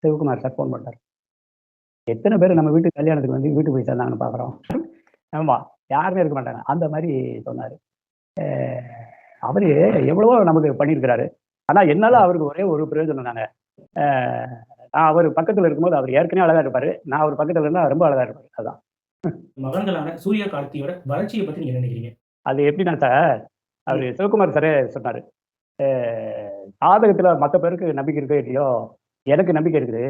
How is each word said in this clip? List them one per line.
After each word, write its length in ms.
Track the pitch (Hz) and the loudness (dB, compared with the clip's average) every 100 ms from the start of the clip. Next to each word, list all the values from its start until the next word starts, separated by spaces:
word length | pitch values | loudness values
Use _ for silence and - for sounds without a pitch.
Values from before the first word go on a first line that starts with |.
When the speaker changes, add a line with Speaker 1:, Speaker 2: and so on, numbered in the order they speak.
Speaker 1:
சிவகுமார் 380 | 160 151 147 123 | 0 0 -2 -4
சார் 140 | 131 - | -6 -6
ஃபோன் 160 | 135 | -6
பண்ணாரு. 260 | 127 - 110 _ _ _ _ _ _ _ _ _ _ - | -6 -12 -20 _ _ _ _ _ _ _ _ _ _ -8
எத்தனை 280 | 113 202 196 | -2 0 2
பேர் 180 | 180 170 | 4 4
நம்ம 160 | 156 | 4
வீட்டு 180 | 156 165 | 2 0
கல்யாணத்துக்கு 440 | 151 151 156 131 131 | 0 0 0 -2 -2
வந்து 160 | 139 | -2
வீட்டுக்கு 240 | 147 151 131 | 0 0 -2
போய் 120 | 117 | -2
சேர்ந்தாங்கன்னு 340 | 123 123 120 | -4 -4 -4
பார்க்குறோம். 320 | 120 120 123 - _ 262 330 _ _ _ _ | -6 -6 -10 -12 _ -8 -8 _ _ _ _
ஆமா, 220 | 151 156 123 - _ _ | -6 0 -2 -2 _ _
யாருமே 320 | 139 180 190 | -2 0 0
இருக்க 140 | 165 143 | 0 -2
மாட்டாங்க. 260 | 123 120 - | -6 -10 -4
அந்த 200 | 156 156 | -2 -2
மாதிரி 220 | 151 165 135 120 117 | -2 -4 -4 -4 -8
சொன்னாரு. 320 | 117 127 117 - _ _ _ _ _ - | -10 -10 -12 -14 _ _ _ _ _ -10
அ 80 | - 135 123 120 - - - - _ _ | -6 -4 -4 -6 -12 -18 -20 -20 _ _
அவரு 240 | 113 185 196 147 185 202 131 | -4 0 2 4 4 4 2
எவ்வளவோ 280 | 170 214 247 | 4 6 6
நமக்கு 260 | 185 160 151 | 6 4 2
பண்ணியிருக்கிறாரு. 520 | 135 147 151 127 117 131 - _ _ - | 0 0 0 2 0 -2 -8 _ _ 2
ஆனா 120 | 175 185 | 4 6
என்னால 280 | 156 220 240 | 4 6 6
அவருக்கு 300 | 190 175 151 | 6 4 -2
ஒரே 160 | 147 | -2
ஒரு 200 | 196 151 156 | -2 0 -2
பிரயோஜனம் 420 | 151 160 139 123 | -2 -2 -4 -6
தாங்க. 160 | 117 110 _ _ _ - - | -8 -8 _ _ _ -14 -2
அ 100 | 147 135 123 120 123 120 - - - | 0 0 0 -4 -8 -12 -20 -20 -6
நான் 180 | 147 160 | 0 2
அவரு 200 | 156 165 | 4 2
பக்கத்துல 360 | 139 160 202 175 | 2 0 2 2
இருக்கும்போது 300 | 143 170 156 | 2 0 0
அவர் 140 | 131 | 0
ஏற்கனவே 320 | 131 165 185 | 0 2 2
அழகா 180 | 175 160 | 4 4
இருப்பாரு. 280 | 135 127 147 - - | 2 -2 -2 -6 -4
நான் 180 | 139 | 0
அவர் 140 | 156 147 | 0 0
பக்கத்துல 280 | 151 170 147 | 0 0 0
இருந்தா 200 | 175 151 | 2 2
ரொம்ப 180 | 139 170 | 4 2
அழகா 200 | 135 123 | 2 -2
இருப்பாரு. 240 | - _ - | -6 _ -12
அதான். 240 | 113 - _ _ _ _ 175 - - - | -12 -12 _ _ _ _ -8 -8 -16 -12
Speaker 2:
மகன்களான 540 | 135 165 208 170 156 165 | -6 -4 -4 -4 -6 -8
சூர்யா, 280 | 190 214 202 | -2 -2 -2
கார்த்தியோட 440 | 143 139 147 147 180 131 | -8 -8 -8 -8 -10 -6
வளர்ச்சியை 380 | 143 208 226 | -4 -4 -6
பத்தி 160 | 160 160 | -6 -6
நீங்க 120 | 147 | -6
என்ன 100 | 123 | -6
நினைக்கிறீங்க? 300 | 123 117 110 - _ _ - | -6 -6 -12 -16 _ _ -6
Speaker 1:
அது 160 | 135 | 0
எப்படின்னா 320 | 147 147 180 156 | 0 0 -2 0
சார், 400 | 131 131 165 117 98 _ _ _ - | 2 4 2 0 -6 _ _ _ -6
அவரு 160 | 135 | -4
Speaker 2:
ம். 120 | 127 123 | -4 -4
Speaker 1:
சிவகுமார் 380 | 196 214 185 | 0 2 2
சாரே 180 | 147 156 151 123 | 2 2 2 0
சொன்னாரு. 300 | 147 127 113 - _ _ _ _ _ | -6 -8 -10 -14 _ _ _ _ _
"அ 80 | 139 131 120 113 110 113 104 101 98 - | -2 -2 -4 -6 -8 -10 -12 -14 -18 0
ஜாதகத்துல 520 | 151 202 220 170 190 160 | 4 6 6 6 4 4
மத்த 180 | 147 180 | 2 2
பேருக்கு 300 | 170 175 170 | 0 -2 -4
நம்பிக்கை 260 | 143 139 147 | -4 -4 -4
இருக்கோ 200 | 139 147 | -2 -2
இல்லையோ, 280 | 127 131 139 120 110 _ _ _ - | -2 -2 0 -2 -4 _ _ _ 0
எனக்கு 240 | 151 180 | 2 2
நம்பிக்கை 260 | 160 160 151 | 2 2 0
இருக்குது. 260 | 123 113 127 | -2 -4 -4